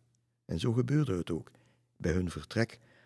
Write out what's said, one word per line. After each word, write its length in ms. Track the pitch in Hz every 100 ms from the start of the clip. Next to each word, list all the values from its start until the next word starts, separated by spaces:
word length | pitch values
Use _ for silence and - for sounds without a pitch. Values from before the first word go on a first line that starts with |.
| _ _ _ _
En 140 | - 82
zo 140 | 123
gebeurde 440 | 117 120 151 131 90
het 140 | 82
ook. 200 | 82 - - _ _ _ -
Bij 160 | 85
hun 180 | 90 87
vertrek 480 | 78 - 110 113 - - -